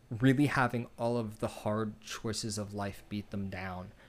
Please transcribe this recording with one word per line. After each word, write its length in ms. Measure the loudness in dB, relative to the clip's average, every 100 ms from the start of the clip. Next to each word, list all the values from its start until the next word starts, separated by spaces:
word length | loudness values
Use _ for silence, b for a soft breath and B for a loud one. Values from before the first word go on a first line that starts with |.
| -10 4
really 260 | 6 8 6
having 420 | 4 2 0 -4 -2
all 180 | 0 0
of 220 | -2 -4
the 80 | -6
hard 540 | -2 -2 0 -2 -6
choices 580 | -10 -6 -4 -4 -4 -4
of 160 | -4
life 300 | -4 -6 -6 -6
beat 220 | -6 -6
them 180 | -6 -6
down. 440 | -6 -6 -8 -10 b